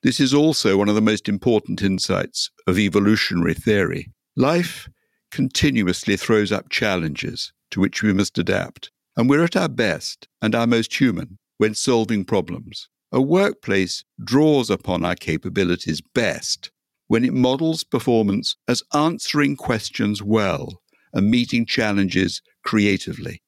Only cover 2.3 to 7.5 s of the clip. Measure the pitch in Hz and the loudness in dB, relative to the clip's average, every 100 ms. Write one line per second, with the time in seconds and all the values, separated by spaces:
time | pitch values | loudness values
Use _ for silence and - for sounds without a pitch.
2.3 | - - _ - 92 104 98 101 87 - | -6 -8 _ -2 0 2 2 2 2 0
3.3 | 90 82 80 - 104 87 87 - _ _ | 0 -2 -2 0 0 0 -4 -10 _ _
4.3 | - 131 175 175 - - _ _ _ _ | 0 2 2 -2 -8 -18 _ _ _ _
5.3 | - 131 - 151 123 92 90 - 101 - | -4 -2 2 0 2 0 -2 -2 -4 2
6.3 | 110 101 101 - - 110 92 82 69 76 | 0 2 -4 -4 -4 -2 -2 -4 -6 -8
7.3 | - - | -8 -12